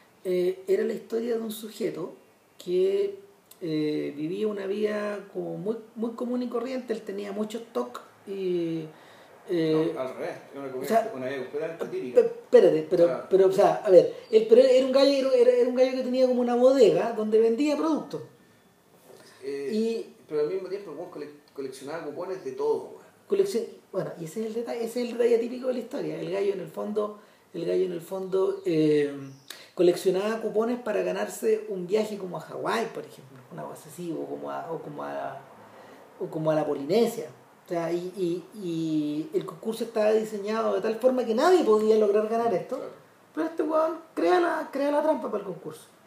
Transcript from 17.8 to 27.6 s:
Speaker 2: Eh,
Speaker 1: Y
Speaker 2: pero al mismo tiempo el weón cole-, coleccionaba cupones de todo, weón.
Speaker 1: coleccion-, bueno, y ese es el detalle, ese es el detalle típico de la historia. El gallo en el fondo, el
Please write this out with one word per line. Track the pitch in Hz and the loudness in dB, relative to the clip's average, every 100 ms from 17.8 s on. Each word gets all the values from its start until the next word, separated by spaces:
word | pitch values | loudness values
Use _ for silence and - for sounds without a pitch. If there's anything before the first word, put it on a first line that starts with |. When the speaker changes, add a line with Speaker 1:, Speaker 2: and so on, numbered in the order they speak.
| 311 294 - 156 - _ _ _ _ _ _ _ _ - - - | 0 -2 -4 -12 -14 _ _ _ _ _ _ _ _ -20 -20 -14
Speaker 2:
Eh, | 139 139 139 | -10 -6 -2
Speaker 1:
Y | 214 226 226 - - - | 0 0 -2 -6 -16 -6
Speaker 2:
pero | 151 | -2
al | 151 | -2
mismo | 190 180 | -2 -6
tiempo | 185 170 | -10 -10
el | 147 | -12
weón | 180 | -12
cole-, | 156 147 - _ | -12 -14 -16 _
coleccionaba | - 135 127 135 165 | -10 -10 -10 -10 -10
cupones | 151 131 180 - | -10 -10 -8 -8
de | 135 | -8
todo, | 131 147 139 - - | -4 -2 -2 -4 -18
weón. | - _ _ | -20 _ _
Speaker 1:
coleccion-, | 196 196 226 - - _ | 0 2 0 -4 -12 _
bueno, | - - - | -8 -8 -8
y | |
ese | 160 220 | -10 -8
es | 220 | -6
el | |
detalle, | 220 240 240 | -6 -6 -6
ese | 220 247 | -6 -4
es | 240 | -6
el | 226 | 0
detalle | 233 233 | 2 2
típico | 233 247 254 | 0 -4 -4
de | |
la | 247 | -4
historia. | 220 285 160 160 | -6 -6 -6 -6
El | 160 | -6
gallo | 190 202 | -2 -2
en | 196 | -2
el | 165 | -6
fondo, | 208 208 214 208 - - _ _ | -8 -6 -4 -4 -6 -20 _ _
el | 170 | -8